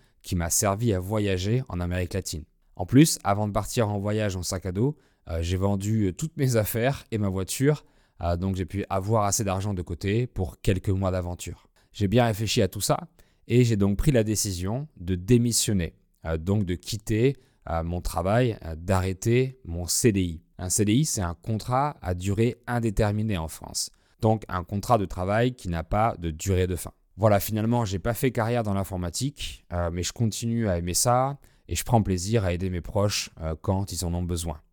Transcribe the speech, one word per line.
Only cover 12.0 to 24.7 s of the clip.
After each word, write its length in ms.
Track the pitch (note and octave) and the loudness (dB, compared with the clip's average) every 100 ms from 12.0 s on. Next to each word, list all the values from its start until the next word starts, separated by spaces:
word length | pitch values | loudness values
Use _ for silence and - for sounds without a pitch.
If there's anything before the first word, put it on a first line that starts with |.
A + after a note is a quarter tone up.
| G2+ | 2
bien 160 | A#2 | 4
réfléchi 380 | A#2+ G2+ A2 - | 4 2 0 0
à 60 | F#2+ | 0
tout 120 | G#2 | 0
ça 280 | - D3+ - _ _ _ - | -2 -2 -4 _ _ _ 0
et 160 | A#2+ | 4
j'ai 120 | A#2+ G#2 | 4 4
donc 220 | G2 G2+ | 2 2
pris 140 | - | 4
la 120 | B2+ | 4
décision 640 | G#2+ G#2+ G#2 F2+ F#2 A#2+ D3 - | 2 0 -2 -2 -4 -4 -8 -8
de 180 | F2 | -4
démissionner, 800 | F2+ F#2+ A#2+ A#2+ A2 - G2+ E2 - _ _ | -2 4 4 4 0 2 0 0 -6 _ _
euh, 140 | D#2+ D#2+ | -6 -2
donc 260 | E2 G#2 | 0 0
de 100 | F2 | 0
quitter, 640 | F2 - G#2+ - G#2+ C3 C3+ _ _ - | -4 -6 -8 -2 2 2 0 _ _ -6
euh, 140 | E2 | -4
mon 180 | E2 F2 | -2 -4
travail, 580 | - F2 F2+ A2+ B2+ G2+ | -4 -2 2 2 2 -2
euh, 120 | D#2 D#2+ | -8 -8
d'arrêter 840 | F2 F#2+ F#2 F2+ A2+ A#2+ C3 C3 | 0 0 0 -2 2 2 0 -4
mon 220 | E2+ E2+ F2 | -8 -6 -2
C 260 | - B2 | 2 4
D 100 | G2 | 4
I. 200 | F2+ E2 - - | 0 -4 -12 -10
Un 140 | F#2 | -2
C 160 | - G#2 | 0 4
D 80 | |
I, 100 | A#2+ | 4
c'est 180 | D#3 - | 2 0
un 120 | F2 | -4
contrat 640 | E2+ - G#2+ - B2+ D3 C#3+ | -4 -6 -6 -2 -2 -2 -4
à 140 | - | -6
durée 420 | F2+ F#2+ G2 A#2 - - | -4 0 2 2 0 -4
indéterminée 680 | A#2+ A2+ G2 G#2 G#2+ A2 F#2+ | -2 0 0 0 0 -2 -2
en 120 | D#2+ | -4
France. 420 | - - - - _ _ - | -8 -10 -8 -8 _ _ 0
Donc 220 | - A2 - | 2 2 0
un 160 | F#2 | -6
contrat 320 | - | -4